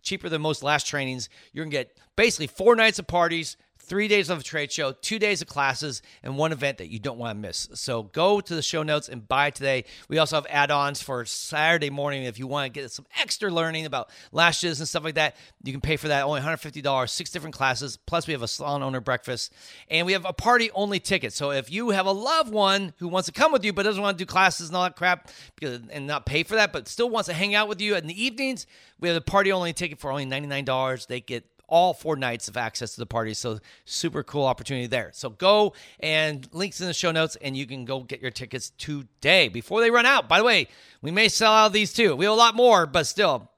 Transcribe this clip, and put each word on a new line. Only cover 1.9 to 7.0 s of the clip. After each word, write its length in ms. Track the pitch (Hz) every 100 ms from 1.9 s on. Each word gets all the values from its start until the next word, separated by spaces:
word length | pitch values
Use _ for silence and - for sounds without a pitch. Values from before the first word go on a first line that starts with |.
| _ _ -
basically 300 | 226 - 147
four 300 | - 196 233
nights 240 | 220 214
of 80 | 165
parties, 500 | 175 170 165 156 - _ _
three 260 | - 190 214
days 220 | 208 165
of 120 | 170
a 20 |
trade 280 | - 160 143
show, 200 | - 143
two 260 | - - 220
days 240 | 208 185
of 60 | 165
classes, 560 | 143 139 131 151 120 - -
and 160 | 127 139
one 140 | 160
event 260 | 147 139 135
that 120 | 85
you 100 |
don't 180 | 107